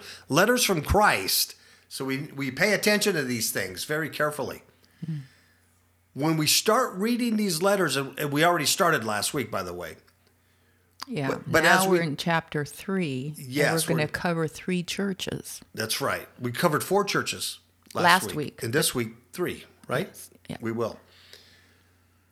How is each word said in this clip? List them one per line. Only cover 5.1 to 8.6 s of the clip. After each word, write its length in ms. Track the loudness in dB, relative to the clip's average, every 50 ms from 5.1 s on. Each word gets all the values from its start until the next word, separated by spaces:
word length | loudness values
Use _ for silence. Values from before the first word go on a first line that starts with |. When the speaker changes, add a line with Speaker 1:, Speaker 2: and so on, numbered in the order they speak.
| -8 -8 -8 -12 _ _ _ _ _ _ _ _ _ _ _ _ _ _ _ _ -8
Speaker 1:
When 240 | -2 0 0 2
we 100 | 2 2
start 460 | 2 2 2 4 2 2 2 2 0 -2
reading 400 | -2 0 0 0 0 0 0 0
these 240 | 0 0 0 0 2
letters, 340 | 2 4 4 4 2 2 0
and, 220 | -2 -4 -4 -4 -4
and 120 | -2 0
we 120 | 2 4 4
already 220 | 4 4 4